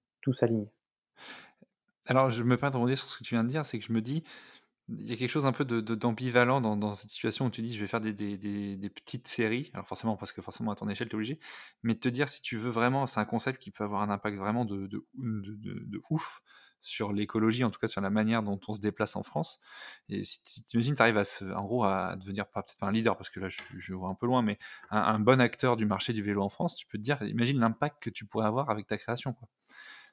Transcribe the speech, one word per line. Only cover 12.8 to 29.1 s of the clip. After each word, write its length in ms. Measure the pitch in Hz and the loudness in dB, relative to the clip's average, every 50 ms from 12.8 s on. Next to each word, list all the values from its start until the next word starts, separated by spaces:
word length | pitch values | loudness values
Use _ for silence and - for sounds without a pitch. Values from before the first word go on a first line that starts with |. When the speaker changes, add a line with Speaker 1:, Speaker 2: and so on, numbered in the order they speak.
| 120 123 131 139 139 | 2 4 4 2 0
Speaker 2:
c'est 140 | - - 110 | 0 0 0
un 40 | 107 | 0
concept 360 | - - 117 - 135 131 - | 0 0 0 0 -2 -4 -4
qui 100 | - 101 | -10 -16
peut 140 | - - 107 | -8 -6 -4
avoir 180 | 104 104 98 | -2 0 0
un 80 | 104 104 | 0 0
impact 260 | 101 101 - 107 101 | -2 -2 -2 -4 -4
vraiment 280 | 98 98 104 110 120 123 | -2 -2 0 0 0 0
de, 220 | 101 101 98 98 | -2 -2 -4 -6
de, 180 | 98 104 104 - _ - 254 | -6 -8 -10 -10 _ -12 -8
de, 360 | 131 117 110 104 98 98 107 | -6 -4 -4 -4 -6 -8 -12
de, 300 | 104 110 - - - 113 | -10 -10 -10 -10 -8 -8
de 180 | - 101 110 - - | -8 -10 -10 -4 -2
ouf 320 | 156 156 - - - - _ _ - - - _ _ _ | -2 -2 -2 -6 -12 -18 _ _ -20 -20 -20 _ _ _
sur 300 | - - - - 110 104 | -14 -10 -6 -4 -4 -2
l'écologie, 500 | 101 101 104 - - 110 107 113 113 120 | 0 -2 -2 0 2 4 4 4 4 4
en 80 | 127 110 | 2 0
tout 80 | 92 - | 0 -2
cas 80 | - - | -4 -2
sur 120 | - 98 | -2 -2
la 80 | 98 98 | 0 2
manière 340 | 104 110 107 110 113 117 | 2 2 4 4 2 2
dont 160 | 107 104 98 95 - | 2 0 -4 -4 -4
on 60 | - | -8
se 80 | 104 104 | -6 -2
déplace 340 | 98 104 98 - 107 - - | -2 -2 0 0 -2 -2 -2
en 80 | 98 | -4
France. 380 | 104 - - 151 170 - - - _ - - - - - - - _ - | -8 -4 -4 -4 -4 -4 -8 -14 _ -20 -20 -18 -18 -18 -18 -20 _ -8
Et 160 | 104 101 98 | -6 -6 -4
si 180 | - - - | -6 -8 -8
t-, 200 | - - - - - | -10 -12 -14 -14 -10
t'imagines, 280 | - - 117 113 135 147 | -2 0 2 2 2 6
t'arrives 240 | - 117 117 110 104 | 6 6 8 8 6
à 60 | 101 | 4
se, 200 | - - - 98 | 2 0 -4 -4
en 180 | 95 98 98 101 | -4 -4 -4 -2
gros, 180 | 98 117 123 110 | -2 0 2 2
à 320 | 98 95 95 95 90 87 | 2 2 2 0 -2 -4
devenir 320 | 95 92 98 98 101 98 - | -8 -8 -6 -6 -6 -6 -6
pas, 140 | - 104 | -6 -8
peut-être 160 | - - - - | -8 -8 -8 -4
pas 80 | 104 | -2
un 60 | 98 | 0
leader, 240 | 101 113 110 113 95 - | 2 4 4 4 2 2
parce 100 | 92 - | -4 -10
que 100 | - 90 | -10 -8
là, 100 | 95 92 | -6 -6
je, 80 | - - - - - | -6 -8 -12 -12 -14
je 160 | 95 95 - | -12 -10 -8
vois 160 | 95 92 92 95 | -8 -6 -6 -6
un 60 | 95 | -4
peu 100 | - - | -2 0
loin, 140 | 120 127 127 | 2 2 4
mais 160 | 117 107 104 - - - - - - - | 2 2 0 -2 -8 -14 -18 -18 -10 -2
un, 80 | 104 107 | 0 2
un 200 | 87 87 110 107 | 4 4 2 6
bon 200 | 107 117 131 131 | 6 8 8 8
acteur 340 | 123 117 - - - 127 120 | 6 4 4 2 2 2 4
du 80 | 117 110 | 4 2
marché 280 | 107 98 95 - - 117 | 2 2 0 0 -2 -2
du 80 | 110 | -2
vélo 200 | 101 104 101 101 | -2 0 0 0
en 60 | 98 101 | 0 0
France, 260 | - - 170 170 - | -2 -2 -4 -4 -4
tu 120 | - - | -8 -12
peux 100 | - - 107 | -10 -10 -6
te 40 | |
dire, 200 | 104 123 147 139 | -2 -2 -2 -2
imagine 380 | 107 104 107 113 120 120 143 131 | -2 -2 0 2 2 2 4 4
l'impact 420 | 117 113 113 - 147 147 - _ | 4 4 4 2 -2 -2 -2 _
que 60 | - 117 | -8 -8
tu 140 | - - 110 | -8 -8 -10
pourrais 220 | - - 107 110 | -4 0 2 2
avoir 240 | 107 110 131 143 139 | 2 2 2 0 0
avec 160 | 107 107 98 | -2 -2 -2
ta 100 | - 107 101 | -4 -4 -4
création, 360 | - - | -2 -4